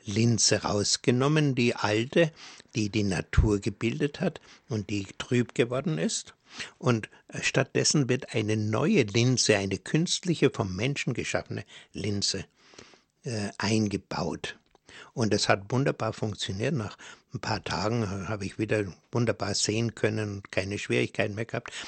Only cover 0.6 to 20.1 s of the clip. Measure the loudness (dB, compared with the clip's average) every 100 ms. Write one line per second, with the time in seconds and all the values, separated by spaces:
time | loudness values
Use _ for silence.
0.6 | 2 0 0 0 2 2 4 4 2 4
1.6 | 2 2 0 0 2 2 2 0 -18 -20
2.6 | -6 -2 0 2 0 0 0 4 4 4
3.6 | 0 -2 -2 0 -2 -2 -4 -4 -14 -20
4.6 | -6 -6 -4 -4 -6 -10 0 0 2 0
5.6 | 0 0 -2 -2 -2 -4 -8 -18 _ -14
6.6 | -14 -2 2 2 0 -16 -14 -4 0 2
7.6 | 2 2 2 2 2 0 -2 -2 0 0
8.6 | 0 2 4 4 4 4 4 4 4 4
9.6 | 2 -4 0 0 2 0 -2 2 2 2
10.6 | -4 -2 -2 -2 -4 -4 -2 -4 -4 -8
11.6 | -10 -18 -14 -6 -4 -2 -2 -4 -8 _
12.6 | -20 -20 -20 -20 _ _ -8 -6 -6 -4
13.6 | 0 2 2 -2 -6 -4 -4 -4 -8 -12
14.6 | _ _ -20 -20 -10 -2 0 2 2 2
15.6 | 0 0 0 0 -4 -4 -4 -4 -6 -4
16.6 | -2 -2 -4 -8 -18 -20 _ -8 -4 -4
17.6 | -2 -2 0 0 0 -4 -4 -4 -4 -4
18.6 | 0 0 -2 -8 _ 0 0 0 -2 -2
19.6 | 0 0 0 0 0